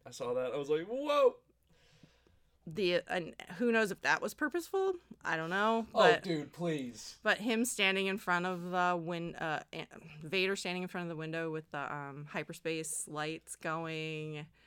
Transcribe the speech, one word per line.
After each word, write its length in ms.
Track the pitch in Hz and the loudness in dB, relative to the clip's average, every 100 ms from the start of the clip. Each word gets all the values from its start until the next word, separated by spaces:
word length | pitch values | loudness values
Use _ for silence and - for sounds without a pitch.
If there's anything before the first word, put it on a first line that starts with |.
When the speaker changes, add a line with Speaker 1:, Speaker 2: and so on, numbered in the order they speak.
| - | -18
Speaker 1:
I 40 | |
saw 220 | 120 123 | -6 -2
that. 180 | 123 127 | 0 0
I 40 | 131 | -2
was 120 | 139 | 0
like, 160 | 156 180 | 0 0
"Whoa!" 480 | 254 294 294 262 - _ _ _ _ _ _ - _ _ - _ _ - | -4 0 6 6 4 _ _ _ _ _ _ -20 _ _ -20 _ _ -10
Speaker 2:
The, 320 | 160 180 175 - | 2 4 4 2
and 260 | 180 160 - - 170 | -4 -4 -10 -14 0
who 140 | 240 | 2
knows 200 | 226 214 | 4 2
if 100 | - | 0
that 200 | - 160 | 2 2
was 120 | 208 | 2
purposeful? 600 | - 302 349 330 381 381 359 - - | -2 -2 -2 -2 0 2 0 -8 -12
I 140 | - 165 | -4 -2
don't 120 | 165 | 0
know. 380 | 190 214 226 226 - | 2 4 2 2 6
Speaker 1:
Oh, 40 | |
Speaker 2:
But, 220 | 185 170 | 8 8
Speaker 1:
dude, 280 | 190 160 139 | 4 -2 -2
please. 640 | - 175 156 127 117 - - | -4 -2 -2 -4 -8 -14 -4
Speaker 2:
but 140 | 214 196 | 2 2
him 260 | 226 226 | 2 0
standing 440 | 240 - 196 190 190 | 0 2 2 4 0
in 100 | 190 | -2
front 280 | - 175 180 | 0 0 2
of 260 | 180 175 | -2 -2
the 280 | 180 180 175 | 2 2 2
win-, 340 | 160 170 170 - | -2 -4 -4 -4
uh, 280 | 160 151 - | -4 -4 -6
An-, 160 | 160 - - 165 151 | -10 -10 -14 -18 -14
Vader 360 | 156 190 185 196 | -4 0 2 0
standing 260 | 190 180 | -2 -4
in 60 | 180 | -4
front 160 | 185 175 | -4 -6
of 40 | |
the 60 | 160 | -6
window 340 | 160 160 165 | -4 -4 -4
with 220 | 156 160 | -6 -6
the, 220 | 147 139 | -6 -6
um, 320 | 147 139 139 147 | -6 -8 -10 -8
hyperspace 760 | 185 151 165 160 160 160 - - | -6 -6 -6 -4 -4 -4 -6 -6
lights 480 | 151 151 160 - - | -4 -4 -6 -10 -8
going 880 | 170 160 165 160 156 156 156 151 147 _ | -4 -4 -4 -4 -4 -6 -6 -8 -12 _